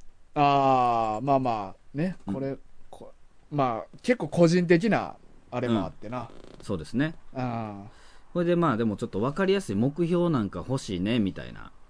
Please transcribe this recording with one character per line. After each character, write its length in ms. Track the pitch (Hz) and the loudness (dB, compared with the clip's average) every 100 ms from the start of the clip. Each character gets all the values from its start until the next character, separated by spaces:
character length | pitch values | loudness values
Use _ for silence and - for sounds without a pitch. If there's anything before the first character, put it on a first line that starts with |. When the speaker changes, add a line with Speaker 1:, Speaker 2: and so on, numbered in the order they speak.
| - - - | -16 -18 -6
Speaker 1:
あ 800 | - 143 139 135 131 123 117 110 110 | 2 4 6 6 6 4 2 0 0
あ、 20 | |
ま 140 | 135 | 2
あ 40 | 135 | 2
ま 360 | 127 110 95 | 2 -2 -6
あ、 20 | - - | -12 -10
ね。 240 | 139 180 175 - | -4 -4 -4 -6
Speaker 2:
う 40 | |
ん。 40 | |
Speaker 1:
こ 60 | 196 | -4
れ、 160 | 135 135 - - - | -4 -6 -12 -16 -14
こ-、 240 | - 107 - - - - | -14 -18 -20 -20 -20 -6
ま 320 | 147 131 110 | 0 0 0
あ、 120 | - - | -8 -4
結 140 | - 247 | 0 0
構 120 | 156 | 2
個 200 | - 170 | 6 6
人 180 | 180 170 | 6 6
的 220 | 175 220 | 4 4
な、 280 | 147 92 - - - - | 0 0 -8 -20 -20 -8
あ 100 | 123 | -4
れ 80 | 120 | 0
も 160 | 113 | 0
あ 40 | 92 | 0
っ 40 | |
て 160 | - 104 | -8 -10
な。 220 | 123 117 - - - | -10 -10 -14 -18 -14
Speaker 2:
う 40 | |
ん。 20 | |
そ 120 | - 95 | -6 -6
う 20 | |
で 80 | 76 | -4
す 80 | |
ね。 220 | 117 156 160 - | -2 -2 -4 -12
Speaker 1:
あ 500 | 127 127 117 110 101 101 | -6 -4 -4 -8 -10 -16
あ。 160 | - - - - | -20 -20 -20 -8
Speaker 2:
こ 60 | 175 | -2
れ 60 | 170 | 2
で 100 | 175 | 2
ま 160 | 165 | 4
あ、 40 | 110 | 2
で 60 | |
も 120 | 117 98 | 0 0
ち 60 | |
ょ 40 | 117 | -4
っ 0 | |
と 100 | 95 | -2
分 140 | 120 | -2
か 100 | 143 | 0
り 80 | 190 | 2
や 80 | 196 | 0
す 120 | 190 | 0
い 20 | |
目 200 | 98 123 | 0 0
標 360 | 147 170 175 175 | 0 0 2 2
な 120 | 139 | 0
ん 60 | 98 | -2
か 160 | 90 80 | -6 -6
欲 120 | 131 | -6
し 180 | - 92 | -4 -2
い 40 | |
ね、 180 | 95 120 | 0 2
み 160 | 98 | 0
た 100 | 73 | -2
い 80 | 62 | -10
な 180 | 53 53 - | -14 -16 -20